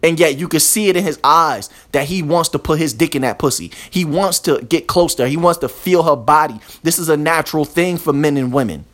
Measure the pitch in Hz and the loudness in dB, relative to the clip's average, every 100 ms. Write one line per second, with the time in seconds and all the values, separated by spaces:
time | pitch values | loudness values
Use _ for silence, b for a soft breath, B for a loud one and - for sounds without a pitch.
0 | 165 160 165 143 170 160 - - 208 175 | 0 2 2 2 -2 0 0 0 0 0
1 | 185 143 135 160 160 117 101 B B 143 | -2 0 4 4 4 -2 -8 B B -4
2 | 139 185 151 170 156 143 - 156 160 110 | -2 -4 0 0 0 -4 -2 0 0 -2
3 | 165 143 131 104 147 - 87 B B 180 | -2 0 -4 0 -2 -2 -10 B B -4
4 | 170 151 196 175 - 139 117 165 - 185 | -2 0 0 -2 0 -2 0 -2 0 0
5 | 175 - 127 151 175 170 127 - - 175 | 0 0 -2 2 0 0 -4 -6 0 2
6 | 165 139 113 151 156 107 B B 160 165 | 4 0 2 2 2 -4 B B -4 -2
7 | 165 151 151 165 151 160 147 - 180 175 | 0 0 2 0 0 -4 -2 -2 -2 -2
8 | 160 143 151 143 127 131 120 76 - | -2 0 0 0 -2 -2 -2 -6 -14